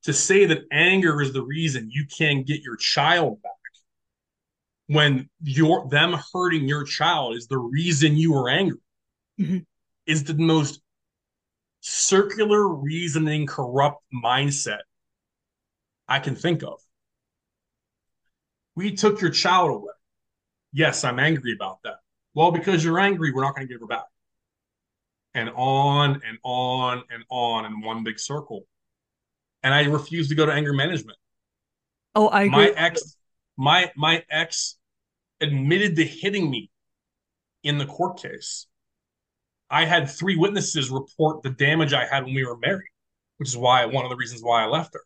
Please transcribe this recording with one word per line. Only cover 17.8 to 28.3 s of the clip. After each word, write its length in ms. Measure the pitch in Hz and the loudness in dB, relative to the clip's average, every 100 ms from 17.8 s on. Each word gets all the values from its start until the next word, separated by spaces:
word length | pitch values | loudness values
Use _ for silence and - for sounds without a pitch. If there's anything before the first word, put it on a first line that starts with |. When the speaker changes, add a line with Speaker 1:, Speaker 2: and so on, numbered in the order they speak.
| _ _ _ _ _ _ _ _ _ - | _ _ _ _ _ _ _ _ _ -6
Speaker 1:
"We 200 | 196 - | -6 0
took 260 | 220 208 | 0 2
your 100 | 175 | -2
child 400 | 143 180 185 170 | 0 2 4 2
away." 220 | 117 - - _ _ _ _ _ _ _ | -2 -8 -20 _ _ _ _ _ _ _
Yes, 320 | 139 156 - 131 | 0 0 2 -2
I'm 120 | 123 | 0
angry 360 | 147 156 123 | 0 0 -4
about 240 | 104 98 - | -6 -8 -12
that. 120 | 113 - _ _ _ | -14 -16 _ _ _
"Well, 180 | - 170 | 2 2
because 320 | 170 180 180 | 2 0 0
you're 160 | 160 165 | 2 2
angry, 320 | 196 190 160 | 2 2 -2
we're 100 | 131 | -2
not 140 | 135 139 | -2 -4
gonna 120 | 135 | -12
give 120 | 120 | -14
her 80 | 110 | -8
back." 160 | 117 - _ _ _ _ _ _ _ _ _ _ _ _ | -8 -10 _ _ _ _ _ _ _ _ _ _ _ _
And 160 | 123 113 120 | -8 -8 -4
on 680 | 131 135 139 143 143 139 113 | -2 2 2 2 2 0 -6
and 100 | 113 | -14
on 600 | 127 123 127 127 127 123 123 | -8 -4 -2 -2 -2 -4 -8
and 140 | 117 117 | -18 -10
on 360 | 127 120 113 110 | -4 -2 -2 -6
in 140 | 107 | -10
one 240 | 110 113 | -8 -8
big 160 | 113 110 | -8 -10
circle. 480 | - | -8